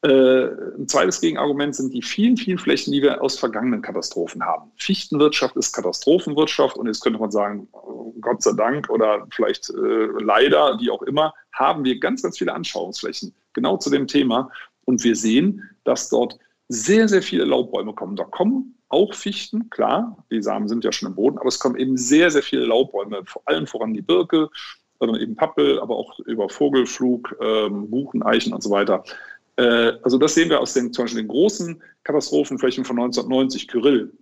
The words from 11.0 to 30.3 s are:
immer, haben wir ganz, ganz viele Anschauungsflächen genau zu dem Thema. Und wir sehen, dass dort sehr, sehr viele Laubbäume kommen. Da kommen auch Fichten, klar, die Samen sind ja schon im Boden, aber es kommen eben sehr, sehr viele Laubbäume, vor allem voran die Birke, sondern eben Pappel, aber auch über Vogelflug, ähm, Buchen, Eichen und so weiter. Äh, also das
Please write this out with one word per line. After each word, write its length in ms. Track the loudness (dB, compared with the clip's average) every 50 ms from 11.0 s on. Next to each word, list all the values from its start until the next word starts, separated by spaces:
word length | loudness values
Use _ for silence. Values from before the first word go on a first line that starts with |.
immer, 320 | -4 -4 0 0 0 0 -2 _ _ _
haben 320 | -4 0 2 2 2 2 0
wir 160 | -2 -2 0
ganz, 220 | -2 -2 -4 -2 -4
ganz 140 | -6 -6 -4
viele 160 | -4 -4 -4
Anschauungsflächen 800 | -6 -8 -6 -6 -6 -6 -6 -8 -8 -8 -8 -8 -8 -12 -14 _ _ _ _
genau 240 | _ -2 0 0 0
zu 140 | 0 0 0
dem 180 | 0 0 0 2
Thema. 420 | 2 2 2 4 2 0 -2 -4 -10 -20 -20 -20 _ _ _
Und 180 | 0 0 2 4
wir 140 | 2 2 2
sehen, 520 | 2 2 4 4 4 2 0 -2 -8 -20 _ _ _
dass 240 | -2 -2 -2 -2 -2
dort 320 | 0 0 0 0 -4 -14 _ _ _ _ _ _
sehr, 400 | -8 -6 2 4 6 6 6 6
sehr 120 | 4 2
viele 220 | 2 2 0 0 2
Laubbäume 500 | 2 2 2 0 0 -4 -4 -4 -4 -8
kommen. 220 | -8 -8 -8 -6
Da 80 | -6 -6
kommen 520 | -8 -2 0 0 2 2 0 -4 -8 -12 _ _ _
auch 260 | 2 2 2 2 0
Fichten, 560 | -8 -8 -8 -6 -8 -10 -6 -6 -6 -6 -6
klar, 480 | -2 -2 0 0 2 0 -2 -4 -8 -14 _ _
die 100 | -4 -2
Samen 280 | -2 -2 -4 -2 -2 -2
sind 160 | -2 -2 -2
ja 80 | -2 -4
schon 160 | -4 -6 -8
im 60 | -4
Boden, 220 | 0 0 0 0 0
aber 100 | -4 -4
es 100 | -4 0
kommen 160 | -2 -2 -2
eben 220 | 0 -2 0 0 -2
sehr, 340 | 2 4 4 6 6 6
sehr 120 | 4 2 0
viele 220 | 0 -2 -2 0
Laubbäume, 580 | 2 2 2 2 2 -2 -6 -6 -4 -8 -10 -10
vor 160 | -10 -16 -12 _ -4
allem 200 | -2 -2 -2 -6
voran 260 | -6 -6 -4 -4 -4
die 80 | -6
Birke, 480 | -2 0 2 2 2 2 2 0 0 0 _ -16 -18 -18 -18 _ _ _ _ _
sondern 220 | -2 -2 0 -2
eben 160 | -4 -6 -2
Pappel, 440 | -2 -2 -2 2 2 2 2 2 0
aber 160 | -2 -4 -4 -6
auch 200 | -6 -10 -10 -18
über 260 | -10 -8 -4 -4 -4 -6
Vogelflug, 880 | -2 0 0 2 4 2 2 2 -2 -2 0 0 0 0 -2 -12 -10 -6
ähm, 480 | -2 0 0 0 0 0 -2 -6 -6 -4
Buchen, 340 | -4 -4 -4 -2 -4 -2 0
Eichen 300 | 2 2 2 0 -2 -6
und 100 | -6 -2
so 60 | 0
weiter. 340 | 2 2 2 2 0 -2 -2 -8 -18 -18 -18 -20 -20 -20 _ _ _
Äh, 380 | 2 4 4 4 4 4 2 0 2 0
also 140 | 2 4 4
das 180 | 4 4